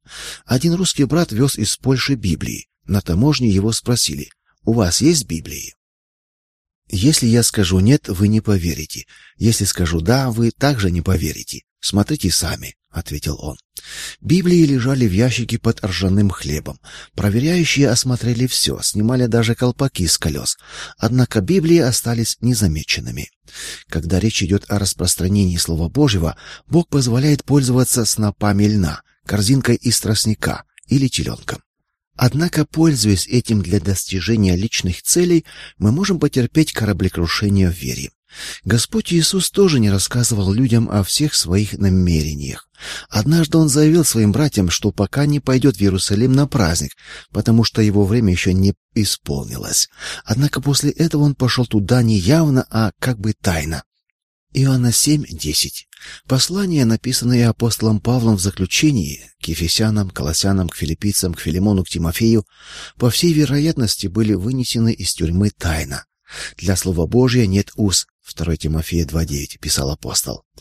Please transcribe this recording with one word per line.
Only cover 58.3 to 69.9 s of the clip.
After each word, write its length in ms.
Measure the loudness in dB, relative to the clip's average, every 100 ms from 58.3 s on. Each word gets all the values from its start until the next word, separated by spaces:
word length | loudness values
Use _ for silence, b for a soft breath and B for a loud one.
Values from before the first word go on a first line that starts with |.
| 2
в 40 |
заключении 800 | 0 -2 -2 2 2 2 -2 -8 -18 _
к 40 | -8
Ефесянам, 640 | -4 -2 0 0 0 -2
Колоссянам, 580 | -4 -4 -2 0 0 -2
к 80 | -4
Филиппийцам, 580 | -6 -4 -2 -2 -4
к 60 | -4
Филимону, 440 | -4 0 2 0
к 40 | -2
Тимофею, 580 | -4 -4 0 2 2 B B B B B -4
по 140 | -2
всей 220 | 2 2
вероятности, 720 | 2 2 0 0 0 -2 -2 -4
были 280 | 0 0
вынесены 580 | 0 -2 -4 -4 0 0
из 220 | -2 -6
тюрьмы 360 | -4 -2 0 0
тайно. 540 | -2 -4 -4 -4 -10 -14 _ B B B -6
«Для 200 | -4 -2
Слова 300 | -2 -2 0
Божия 400 | 2 2 2 2
нет 240 | 0 -2
уз», 320 | -2 0 0 -4 _
второе 340 | -16 -8 -6 -4
Тимофея 480 | -4 -4 -2 -2
два 200 | -2 -2
девять, 340 | -4 -6 -8 -10
писал 300 | -4 -4 -4